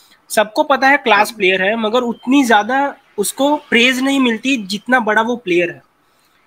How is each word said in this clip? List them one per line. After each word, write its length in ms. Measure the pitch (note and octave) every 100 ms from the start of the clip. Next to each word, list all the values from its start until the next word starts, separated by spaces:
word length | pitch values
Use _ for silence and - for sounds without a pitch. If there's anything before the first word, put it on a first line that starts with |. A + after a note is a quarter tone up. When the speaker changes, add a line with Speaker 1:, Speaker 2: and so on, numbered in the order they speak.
| _ _ _
Speaker 1:
सबको 340 | - G#3 -
पता 240 | D4+ C4+ C4+
है 100 | C#4+
class 320 | B3+ G#3 G#3+
Speaker 2:
हाँ। 80 | A3
Speaker 1:
player 260 | F#3+ F#3+
है, 120 | F#3+ A#3
मगर 240 | G#3+ A#3+
उतनी 440 | A#3+ - - C#4
ज्यादा 520 | B3 A3 G#3 C4 C#4+ - _ -
उसको 380 | G3 - C#4 D4
praise 460 | - A3+ B3 B3+
नहीं 180 | C4 C#4
मिलती 380 | B3 A3 B3+ C4+
जितना 420 | F#3+ G3 - B3+
बड़ा 220 | G#3+ G#3+
वो 140 | A3+ A#3+
प्लेयर 340 | - F3 F3
है। 140 | C#3 _ _ _ _ _ _